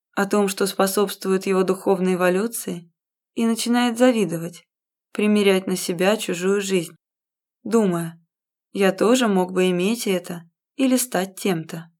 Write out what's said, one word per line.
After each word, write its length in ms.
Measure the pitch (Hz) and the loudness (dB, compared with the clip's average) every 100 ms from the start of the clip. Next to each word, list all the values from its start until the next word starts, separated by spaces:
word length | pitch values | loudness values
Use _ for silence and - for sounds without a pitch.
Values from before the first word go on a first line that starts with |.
| _ - | _ -4
о 100 | 202 | 0
том, 220 | 208 196 | 2 0
что 180 | 196 196 | 0 -4
способствует 800 | - 190 196 196 - 190 190 190 | 0 0 2 -2 -2 -2 -2 0
его 180 | 190 | 0
духовной 500 | 185 185 - 190 185 | 0 0 0 0 2
эволюции, 760 | 185 180 180 226 233 - 175 170 _ _ _ _ | 2 2 0 -2 -6 -10 -10 -12 _ _ _ _
и 120 | - 226 | -2 -2
начинает 520 | 226 233 240 247 233 | 0 0 0 0 4
завидовать, 680 | 254 226 180 165 165 - _ _ _ _ _ | 4 4 0 -4 -8 -14 _ _ _ _ _
примерять 560 | - 208 208 196 190 190 | -2 2 4 4 2 0
на 80 | 185 | -6
себя 400 | - 170 185 214 | -4 -2 0 0
чужую 460 | 214 170 185 202 | -4 -4 0 -2
жизнь, 340 | 196 190 165 - _ _ _ _ _ _ | 0 -2 -2 -12 _ _ _ _ _ _
думая: 640 | 214 226 202 170 165 - _ _ _ _ _ | -2 2 2 0 -4 -12 _ _ _ _ _
«Я 220 | 196 190 | 0 0
тоже 340 | 190 202 254 233 | 2 2 4 4
мог 240 | 185 180 | 2 0
бы 180 | 185 185 | 0 0
иметь 360 | 175 185 233 214 | 2 0 -2 -2
это 420 | 180 175 170 - _ _ - | -4 -4 -14 -16 _ _ -2
или 180 | 262 254 | 2 2
стать 400 | - 180 190 - | 0 -4 -4 -4
тем-то». 560 | 208 170 160 170 - _ | -2 -2 -4 -12 -14 _